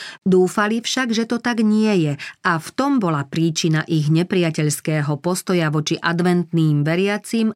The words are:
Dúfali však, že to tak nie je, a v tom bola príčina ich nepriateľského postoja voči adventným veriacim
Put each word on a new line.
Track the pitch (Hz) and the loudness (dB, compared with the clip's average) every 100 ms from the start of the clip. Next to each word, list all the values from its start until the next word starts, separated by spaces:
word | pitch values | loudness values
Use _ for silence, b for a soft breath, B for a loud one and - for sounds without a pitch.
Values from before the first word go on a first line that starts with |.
| B B | B B
Dúfali | 190 185 180 220 214 233 | 2 4 4 2 0 -2
však, | - 254 254 | -2 -4 -2
že | 226 226 | -2 -2
to | 233 | -2
tak | 233 208 214 | -2 0 2
nie | 214 220 196 | 2 2 2
je, | 151 143 B B 190 | 0 -2 B B -2
a | 165 | -2
v | - - | -4 -4
tom | 277 269 | 0 2
bola | 180 147 135 | 2 -2 -2
príčina | 165 165 160 170 156 - | -2 0 0 0 0 0
ich | 160 147 | 0 2
nepriateľského | 160 175 185 165 160 151 - - 156 143 143 | 2 2 0 0 0 -2 -2 -4 -2 -2 -4
postoja | 175 180 - 175 156 | -4 -4 -2 0 0
voči | 151 151 165 | -2 -2 -4
adventným | 170 170 180 175 175 165 156 147 147 | -2 0 2 2 0 2 2 2 2
veriacim | 170 196 208 - 226 220 | 0 0 -2 -4 -2 -2